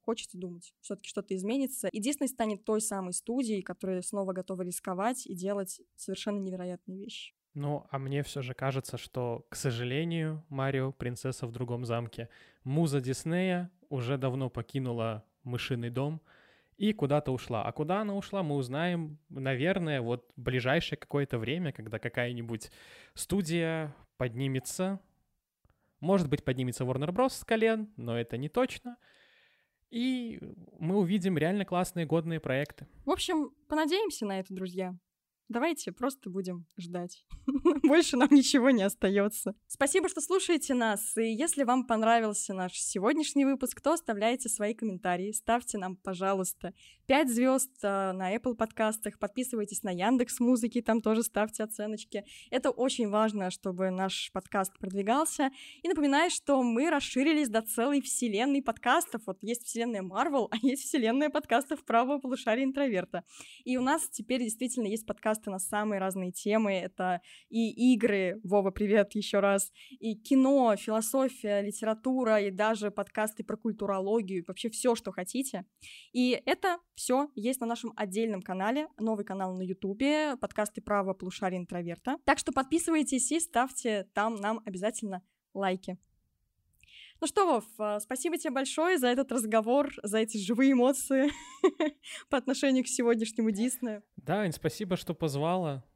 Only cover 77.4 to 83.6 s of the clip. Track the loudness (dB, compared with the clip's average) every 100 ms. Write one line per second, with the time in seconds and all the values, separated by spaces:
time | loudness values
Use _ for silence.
77.4 | -4 -2 -4 -4 -6 -6 -4 -2 -2 -2
78.4 | -4 -2 0 0 -4 -4 -2 -2 -4 -4
79.4 | -4 -4 -6 -4 -4 0 2 2 0 -2
80.4 | -4 -2 -4 -6 -2 0 0 -4 -8 -4
81.4 | -4 -4 -6 -6 -6 -6 -6 -2 2 2
82.4 | 2 -2 0 0 2 2 2 0 0 0
83.4 | 0 0